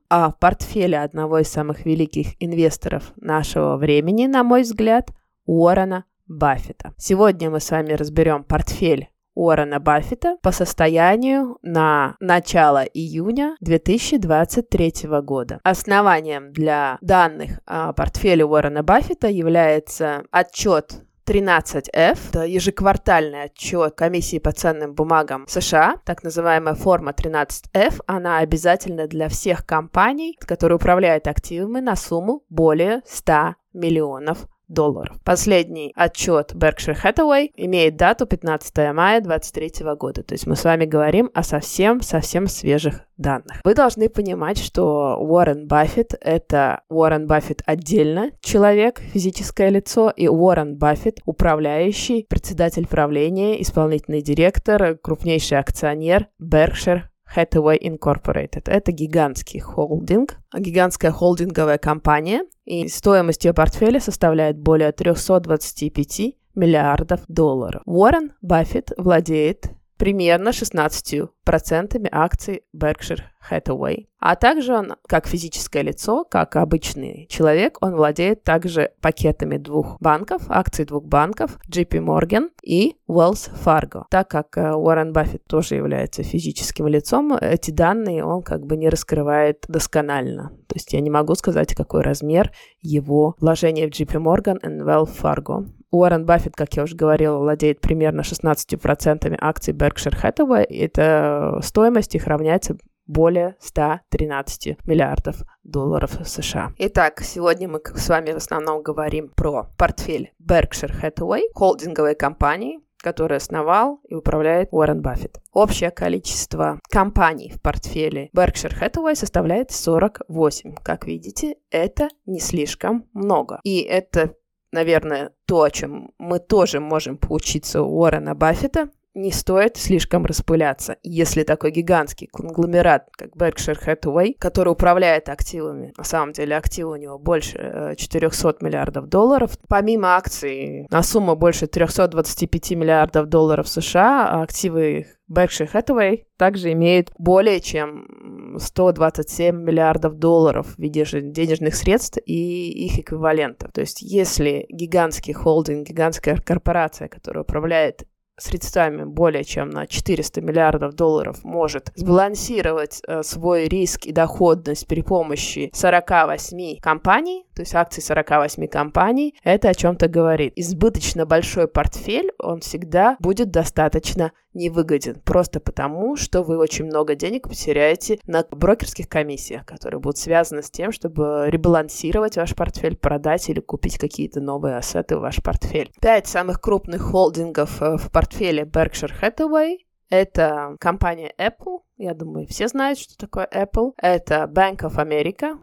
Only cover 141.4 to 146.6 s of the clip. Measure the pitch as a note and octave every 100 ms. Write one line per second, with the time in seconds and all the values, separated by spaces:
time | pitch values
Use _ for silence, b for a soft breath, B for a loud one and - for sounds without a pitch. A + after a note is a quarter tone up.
141.4 | E3+ E3 D#3 - E3 - F3+ E3 D#3+ -
142.4 | F3 E3 - E3+ D#3+ D#3+ D#3 D#3 D3+ E3
143.4 | D#3 D3+ D#3 - E3 F3 G#3+ C#4 A3 E3
144.4 | D#3+ - F#3+ E3 D#3 D3 D#3 _ - E3+
145.4 | F3+ - D#3 G#3 A3+ B3+ G3 A3+ - -
146.4 | F#3 G3